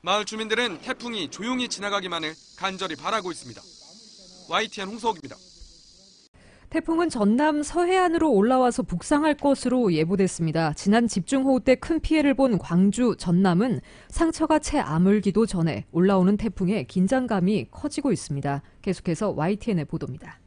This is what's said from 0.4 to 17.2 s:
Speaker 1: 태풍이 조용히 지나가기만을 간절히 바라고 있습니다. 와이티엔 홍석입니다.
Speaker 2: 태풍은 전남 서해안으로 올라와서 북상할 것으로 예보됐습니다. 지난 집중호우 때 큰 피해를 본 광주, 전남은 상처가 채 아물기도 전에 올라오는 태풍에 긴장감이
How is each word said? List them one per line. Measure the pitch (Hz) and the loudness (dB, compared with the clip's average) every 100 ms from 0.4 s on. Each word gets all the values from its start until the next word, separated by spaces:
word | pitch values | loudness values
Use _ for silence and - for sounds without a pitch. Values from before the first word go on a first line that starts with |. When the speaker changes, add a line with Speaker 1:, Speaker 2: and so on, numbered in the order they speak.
| 220 214 247 160 | -4 -2 -2 -4
Speaker 1:
태풍이 | - 254 240 226 147 | -8 -8 -8 -8 -8
조용히 | - 220 254 240 | -8 -6 -4 -4
지나가기만을 | 180 202 202 185 170 156 160 - - | -6 -4 -4 -4 -6 -8 -10 -20 -8
간절히 | 190 190 185 147 | -8 -6 -8 -6
바라고 | 160 220 180 | -4 -4 -4
있습니다. | 165 127 107 - - - - - - - - - | -10 -12 -18 -20 -20 -20 -20 -20 -20 -20 -20 -6
와이티엔 | 170 220 - 190 | -4 -4 -6 -10
홍석입니다. | 226 226 180 139 107 - - - - - - - _ _ - - - - | -4 -4 -4 -10 -18 -20 -20 -20 -20 -20 -20 -20 _ _ -20 -20 -20 -6
Speaker 2:
태풍은 | 320 330 330 349 | -6 -2 0 0
전남 | 254 208 233 302 294 | 2 2 4 2 0
서해안으로 | 302 339 349 381 359 330 320 | -2 0 2 2 2 2 4
올라와서 | 214 214 262 247 240 | 4 4 4 2 0
북상할 | 190 170 - 294 311 294 | -4 -4 0 2 2 2
것으로 | 285 269 254 254 226 | 2 2 2 2 2
예보됐습니다. | 160 160 190 190 - 165 160 165 | 2 0 2 0 0 -2 0 0
지난 | - - 220 233 | -2 2 4 4
집중호우 | - 165 269 269 262 | -2 0 0 2 2
때 | - | 4
큰 | 254 - 320 | 2 2 -2
피해를 | - 311 285 | 2 2 4
본 | 269 269 202 | 4 2 2
광주, | - 175 196 202 247 - | 0 2 2 4 0 0
전남은 | 180 175 190 170 254 147 - - - | 0 4 4 4 2 -2 -6 -20 -8
상처가 | - 330 - 311 311 | 0 0 0 2 2
채 | - 294 | 2 -2
아물기도 | 208 156 185 214 202 196 | 0 2 4 4 2 0
전에 | 226 180 165 151 - | 0 0 -2 -2 -4
올라오는 | - 185 196 180 208 | 2 4 4 4 2
태풍에 | 220 - 180 214 | -2 -2 -2 -2
긴장감이 | 123 190 190 262 | -2 0 2 0